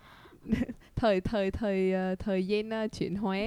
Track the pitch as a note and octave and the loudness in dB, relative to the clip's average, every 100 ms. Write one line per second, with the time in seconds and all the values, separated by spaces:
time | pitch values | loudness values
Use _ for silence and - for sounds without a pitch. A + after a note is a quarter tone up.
0 | - - - - - A3 - A#3 - - | -20 -20 -20 -18 -4 -2 -2 -8 -10 0
1 | A#3 F#3+ - A3 F#3+ - G#3+ F#3+ F#3+ F#3 | 4 4 2 0 0 0 0 2 2 2
2 | F#3 F#3 - F#3+ F#3 G#3 A3 A3 A3 - | 0 -2 0 0 2 0 0 -4 -4 -4
3 | - F3 G#3 F#3+ | -4 -2 -2 -2